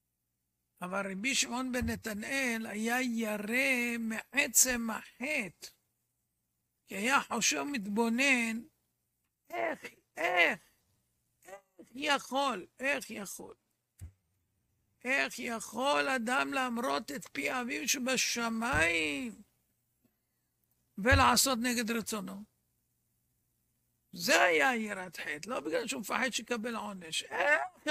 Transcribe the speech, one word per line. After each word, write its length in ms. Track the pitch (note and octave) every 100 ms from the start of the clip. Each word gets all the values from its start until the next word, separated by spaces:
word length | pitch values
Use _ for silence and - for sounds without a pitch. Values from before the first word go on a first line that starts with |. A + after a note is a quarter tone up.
| _ _ _ _ _ _ _ _
אבל 300 | F3+ F#3+ G3
רבי 220 | F#3+ A#3+
שמעון 380 | C4 C4 A#3+ C4
בן 180 | B3 A#3
נתנאל 760 | A3+ A3+ G#3 A3+ C4+ C4 A3+ A3
היה 360 | G3+ A3+ B3
ירא 960 | B3+ A3+ A3 G#3 G#3 B3 C#4 B3+ A#3+ A#3
מעצם 920 | A3+ A3 - B3+ D4 - B3+ B3 A#3
החטא, 800 | A3 - - C4 D4+ F#3+ - - - _ _ _ _ _ _ _ _ _ _ _
כי 100 | F#3+
היה 240 | A3 C#4
חושב 420 | - A3+ - D4
מתבונן, 1000 | C#4+ C#4+ G3 G3+ A#3 A#3 C#4 B3+ A3+ A3+ - _ _ _ _ _ _ _ _
איך, 280 | E4+ E4 C#4+ - - _ -
איך, 420 | F4 E4 D#4+ G#3+ - _ _ _ _ _ _ _
איך 440 | - F#4+ _ - -
יכול, 720 | A#3+ D4 C#4 - C4 C#4 G#3 - -
איך 320 | C4 C#4 -
יכול? 440 | A3 G3 - F#3+ - _ _ _ _ - - _ _ _ _ _ _ _ _
איך 340 | A#3+ C4+ C4+ -
יכול 680 | A#3+ A3+ - A3 C4+ D4 C#4+
אדם 440 | C4 A3+ C4 C#4
להמרות 580 | C#4 B3+ A#3 C4 C#4 A3+
את 180 | C#4 -
פי 280 | C#4 C#4+ B3+
אביו 280 | A#3+ D4+ D4
שבשמיים 1500 | C4+ B3 B3+ - - A#3 A3+ A#3 D4 E4 E4+ D#4 C#4+ B3 G3 - _ _ _ _ _ _ _ _ _ _ _ _ _ _ -
ולעשות 600 | G#3 C#4 B3 A#3+ C4+ B3
נגד 280 | B3 A#3+ A3+
רצונו? 540 | A#3 G3+ G#3+ F#3 G3 G#3+ _ _ _ _ _ _ _ _ _ _ _ _ _ _ _ _
זה 300 | F3+ F3 E4
היה 340 | F4+ D#4+ C#4 A#3+
יראת 400 | G#3+ G3 F3+ -
חטא, 340 | F3 D3+ G3
לא 100 | B3+
בגלל 260 | - D#4+ A#4
שהוא 140 | C4+
מפחד 300 | G3+ B3+ B3+
שיקבל 460 | A3 A3+ A#3+ A3+ A3+
עונש. 460 | G#3 F#3+ E3 D#3+
איך 680 | - A#3 C#4+ D#4 F#4 - D4+